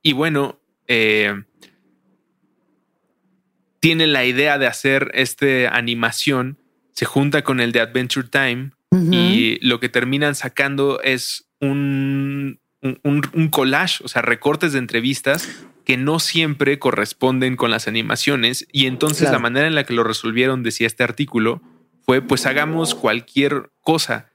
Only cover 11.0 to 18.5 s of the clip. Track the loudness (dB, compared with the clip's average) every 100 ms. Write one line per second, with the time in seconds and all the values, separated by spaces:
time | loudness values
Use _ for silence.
11 | 0 -2 -4 -10 _ _ -2 0 0 0
12 | -2 -2 -4 -6 -8 -10 _ _ -8 -4
13 | 0 0 0 0 0 2 2 2 0 -4
14 | -4 -2 0 0 0 0 0 -2 -2 -2
15 | 0 -2 0 -2 -4 -14 -20 _ -4 -2
16 | 0 0 0 0 0 0 0 2 0 0
17 | -4 0 0 2 0 0 0 0 -2 -4
18 | -2 -2 0 0 0